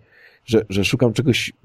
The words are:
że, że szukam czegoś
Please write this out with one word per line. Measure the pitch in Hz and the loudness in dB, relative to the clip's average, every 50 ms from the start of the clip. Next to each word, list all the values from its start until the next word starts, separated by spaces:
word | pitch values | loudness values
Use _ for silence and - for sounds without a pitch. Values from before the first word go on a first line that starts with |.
| _ _ _ _ _ _ _ _ _ | _ _ _ _ _ _ _ _ _
że, | - 113 107 107 - | 0 0 0 2 0
że | 95 101 98 | -2 -2 -2
szukam | - - 120 127 117 107 | 0 0 0 0 0 0
czegoś | - 123 135 113 - - - - _ | 0 0 0 0 0 -2 -8 -12 _